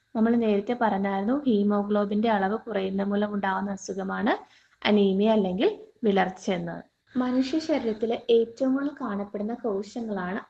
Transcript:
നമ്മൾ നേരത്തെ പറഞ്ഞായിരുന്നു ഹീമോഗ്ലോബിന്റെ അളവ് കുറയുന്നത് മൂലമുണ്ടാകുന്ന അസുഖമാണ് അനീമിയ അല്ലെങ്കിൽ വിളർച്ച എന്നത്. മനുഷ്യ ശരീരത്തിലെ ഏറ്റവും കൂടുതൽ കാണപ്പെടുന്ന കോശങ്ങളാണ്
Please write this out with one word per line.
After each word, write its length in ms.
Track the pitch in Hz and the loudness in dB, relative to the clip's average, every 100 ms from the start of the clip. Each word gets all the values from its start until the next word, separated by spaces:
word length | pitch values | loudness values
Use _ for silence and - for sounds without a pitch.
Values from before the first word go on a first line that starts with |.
| _ 233 | _ 0
നമ്മൾ 160 | 226 240 | 2 4
നേരത്തെ 400 | 220 202 208 240 | 2 0 0 0
പറഞ്ഞായിരുന്നു 540 | 214 196 196 196 202 277 262 | 0 0 0 -2 0 0 2
ഹീമോഗ്ലോബിന്റെ 840 | 202 202 208 202 208 202 208 226 | 2 4 2 2 0 0 0 2
അളവ് 280 | 202 190 220 | 2 0 -2
കുറയുന്നത് 500 | 233 202 190 190 202 | -4 -4 -2 -2 -2
മൂലമുണ്ടാകുന്ന 640 | 202 208 202 196 190 202 | 0 -2 -2 -2 -2 -4
അസുഖമാണ് 600 | 196 - 190 190 185 214 370 - _ _ _ | -8 -8 -6 -6 -2 0 -2 -6 _ _ _
അനീമിയ 480 | 214 208 196 190 214 | 2 4 4 4 4
അല്ലെങ്കിൽ 400 | 220 190 185 370 - - - | 4 2 2 0 0 -14 -2
വിളർച്ച 420 | 220 196 185 - - | 2 2 2 -2 -4
എന്നത്. 320 | 175 170 170 - _ _ 254 | -4 -4 -10 -14 _ _ -4
മനുഷ്യ 420 | 254 254 262 320 | 0 0 0 -2
ശരീരത്തിലെ 580 | - 277 233 214 226 233 - | 0 0 0 -2 -2 -4 4
ഏറ്റവും 440 | 233 226 - 262 | 4 4 0 0
കൂടുതൽ 180 | 269 285 285 | 0 -2 -6
കാണപ്പെടുന്ന 520 | 240 202 202 202 208 | -6 -6 -6 -6 -6
കോശങ്ങളാണ് 840 | 247 233 196 208 247 226 196 180 202 | -4 -4 -4 -6 -8 -6 -4 -4 -6